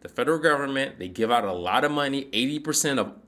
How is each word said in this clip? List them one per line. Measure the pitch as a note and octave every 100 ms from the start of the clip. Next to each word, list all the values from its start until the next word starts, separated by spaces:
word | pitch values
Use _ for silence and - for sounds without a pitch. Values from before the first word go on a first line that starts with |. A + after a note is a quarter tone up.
the | -
federal | - C#3 D#3+
government. | D3+ C#3+ C#3 C3+ C3+ -
They | F#2
give | F2+ A2+
out | A#2+ G2+
a |
lot | F2+ F2 A#2
of | C#3+
money. | D3 C#3 C#3 C3+
Eighty | A2+ C3 D3+
percent | D#3 D3 D#3 C3
of | G#2 -